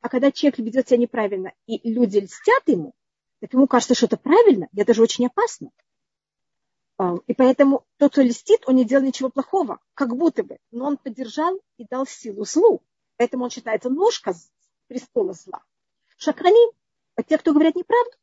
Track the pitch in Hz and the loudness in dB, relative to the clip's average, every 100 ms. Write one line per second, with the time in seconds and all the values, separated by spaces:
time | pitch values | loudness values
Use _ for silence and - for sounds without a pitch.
0 | 233 254 269 - 294 269 220 247 247 247 | -4 0 0 2 -2 -2 -4 -4 0 0
1 | 240 233 208 196 190 - - 226 240 226 | 0 -2 -4 -4 -10 -14 -12 -10 -6 -2
2 | 240 202 196 - - 523 - 208 277 _ | 0 0 -4 -6 0 0 2 -2 -2 _
3 | _ _ _ _ 214 254 269 247 - 247 | _ _ _ _ -6 0 2 2 0 0
4 | 233 220 - 349 466 226 160 190 202 220 | 0 -2 2 4 6 4 -2 -4 0 2
5 | 226 - 247 - 453 - - _ _ _ | 2 0 -4 -2 -4 -6 -20 _ _ _
6 | _ _ _ _ _ _ _ _ _ _ | _ _ _ _ _ _ _ _ _ _
7 | 185 175 _ 190 254 254 277 277 _ _ | -6 -6 _ 0 2 4 2 2 _ _
8 | 285 - 254 240 - 427 - 262 226 269 | 0 2 0 0 0 0 2 0 2 0
9 | 269 - 262 277 262 392 285 - _ - | 0 -4 -6 -6 -4 -4 -4 -8 _ -8
10 | 262 247 330 - 190 - _ 233 269 285 | -6 -2 -2 -2 -10 -12 _ -10 -6 -8
11 | 277 220 247 214 320 381 _ _ 226 254 | -10 -12 -12 -6 -4 -6 _ _ -12 -8
12 | 269 - 233 196 208 302 440 - _ _ | -8 -10 -16 -12 -6 2 2 2 _ _
13 | _ _ 240 254 247 247 233 214 247 269 | _ _ -4 -2 -8 -10 -6 -6 -4 0
14 | 415 - - 170 _ _ _ _ _ 247 | 0 -2 -8 -10 _ _ _ _ _ -14
15 | - - 190 180 - - _ _ _ _ | -8 -4 -4 -6 -18 -20 _ _ _ _
16 | _ _ - - 349 440 466 - _ _ | _ _ -6 -2 4 6 4 0 _ _
17 | _ - - 311 - 294 320 339 359 480 | _ -12 -4 -2 2 2 2 0 -2 0
18 | 480 _ | 0 _